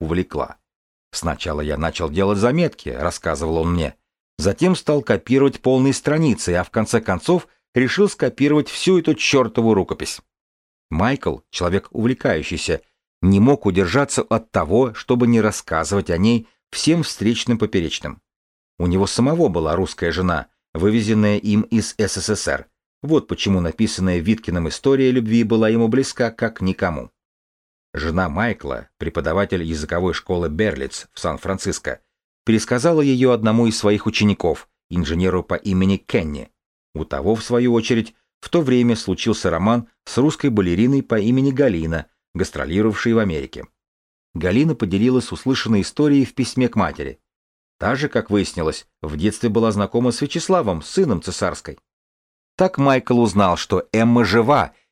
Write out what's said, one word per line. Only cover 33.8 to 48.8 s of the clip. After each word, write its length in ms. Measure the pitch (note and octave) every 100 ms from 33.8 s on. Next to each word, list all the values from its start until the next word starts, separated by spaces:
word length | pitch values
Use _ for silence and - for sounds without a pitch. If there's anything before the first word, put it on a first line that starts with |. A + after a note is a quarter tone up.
| G#2 G#2
учеников, 640 | A2+ - G#2 G2 E2+ D2+ - _ -
инженеру 520 | F2 D2 E2+ F#2 F2+
по 120 | -
имени 420 | F2+ G#2 F#2 F#2+ G2
Кенни. 540 | - A#2 D#2+ C#2+ - _ _ _ _
У 120 | D2+ D2+
того, 280 | C#2 D#2+
в 80 | A2+
свою 300 | - A#2+ B2
очередь, 420 | A#2 A2+ A#2 A2 - _ _
в 100 | -
то 100 | F3
время 360 | C#3 B2+ A#2+ A2
случился 520 | - F2+ A#2 G#2 F#2
роман 400 | E2 G2+ A#2+ A#2 _
с 140 | - -
русской 320 | D3 - C#3+
балериной 520 | G#2 F#2 F2 B2 C#3
по 160 | - A2
имени 340 | G#2 C3 C#3
Галина, 540 | C3 C#3 F2 D#2+ D#2+ - _ _
гастролировавшей 800 | - F#2 D2 C2+ F#2 A2 G2+ A#2+
в 40 | A2+
Америке. 480 | G2+ D#2 C2+ - - _ _ _ _ _ _
Галина 400 | E2+ F2+ G#2+ D#3+
поделилась 580 | C#3 G2+ G2 A#2+ B2+ -
услышанной 480 | - B2+ C3+ A2+ G#2+
историей 460 | F2+ - D3 C#3+ B2
в 80 |
письме 340 | - B2 - B2
к 80 | A2
матери. 420 | E2+ D#2 C#2 B1+ _ _ _ _ _ -
Та 160 | G2+
же, 140 | C3 D3
как 220 | A#2+ -
выяснилось, 560 | G2+ F2+ - D#2+ -